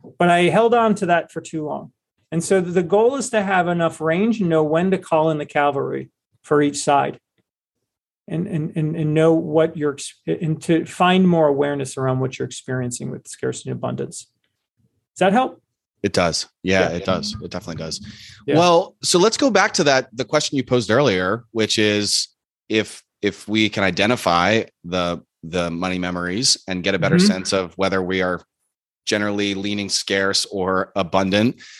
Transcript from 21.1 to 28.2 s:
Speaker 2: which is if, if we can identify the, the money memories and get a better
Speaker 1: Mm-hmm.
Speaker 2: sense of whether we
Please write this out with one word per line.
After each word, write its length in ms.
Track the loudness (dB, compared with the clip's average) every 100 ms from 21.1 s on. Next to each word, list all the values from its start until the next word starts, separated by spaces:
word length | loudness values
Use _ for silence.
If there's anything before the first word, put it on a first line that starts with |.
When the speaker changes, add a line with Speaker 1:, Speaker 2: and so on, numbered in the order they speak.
| 2 0 -4 -4
Speaker 2:
which 260 | -2 0 2
is 480 | 2 2 0 -4 -6 _ _ _ -2
if, 320 | -2 -2 -6 _ _
if 240 | -6 -6 -2
we 220 | 0 0
can 160 | 0
identify 800 | 0 2 0 0 2 2 2 0 -2 _
the, 400 | -6 -4 -2 -4 -10 _
the 260 | -8 -4 -4
money 300 | -4 -4 -4
memories 600 | -6 -6 -6 -4 -2 -2 -4
and 160 | -4
get 140 | -2 0
a 20 |
better 200 | 2 4
Speaker 1:
Mm-hmm. 100 | 2
Speaker 2:
sense 240 | 0 -2
of 220 | -4 -4
whether 280 | -2 -2 0
we 200 | -2 -2